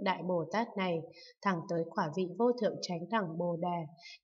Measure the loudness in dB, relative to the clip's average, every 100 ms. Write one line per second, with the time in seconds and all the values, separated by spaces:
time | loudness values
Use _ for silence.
0 | 0 0 2 0 2 0 0 0 0 0
1 | -2 -12 -20 -4 0 0 0 0 0 0
2 | 0 0 -2 2 2 4 0 0 -4 -4
3 | 0 0 0 -2 0 0 0 -2 -4 -12
4 | -18 -16